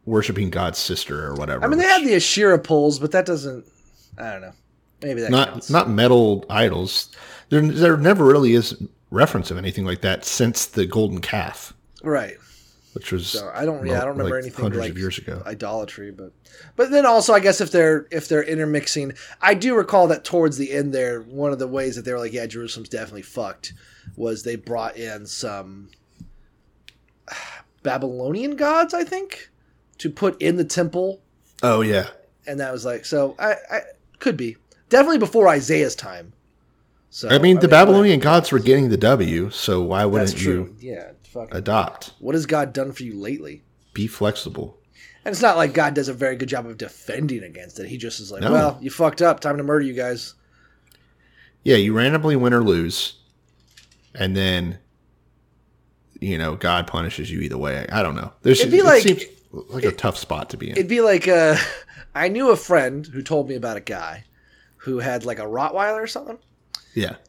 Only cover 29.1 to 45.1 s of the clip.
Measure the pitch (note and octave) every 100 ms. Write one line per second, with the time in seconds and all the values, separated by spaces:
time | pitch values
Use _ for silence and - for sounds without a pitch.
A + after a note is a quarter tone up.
29.1 | F#4 G4 - - _ _ _ _ - D#3+
30.1 | D3+ G3 F#3+ D3+ F3 D#3 F3+ E3+ F3 F#3+
31.1 | F#3+ _ _ _ - B2 A2 A2 G2+ F#2
32.1 | - _ _ - C#3 C3+ B2+ A#2+ A#2+ -
33.1 | D3 C#3 C#3 G#3+ G3+ - G#3+ - - _
34.1 | - C4+ C#4 A#2+ A2+ _ _ - B3+ C#4+
35.1 | D#4 C4 A#3 F#3+ D3 A#2+ D#3 C3+ - G#2
36.1 | F2+ F2 _ _ _ _ _ _ _ _
37.1 | - - C3+ E3+ F3+ E3+ D#3 G3 G3 G3+
38.1 | D#3 C#3+ E3+ E3 C3+ A2+ C3+ C3 G2+ G#2+
39.1 | C3 E2 E2 F#2+ - - F#2 F2 F#2+ G#2
40.1 | G#2 G2 - F#2+ F2+ F#2+ - B2+ F#2+ F2+
41.1 | - _ B2 A2+ F#2 G2+ G#2+ F#2 - -
42.1 | - A#2+ D#3+ C#3+ D#3 C#3 B2 C3+ C3 B2
43.1 | G2+ G2+ C#3+ D3+ D3+ _ _ _ - A2
44.1 | - G#2 G#2 - - - - _ _ -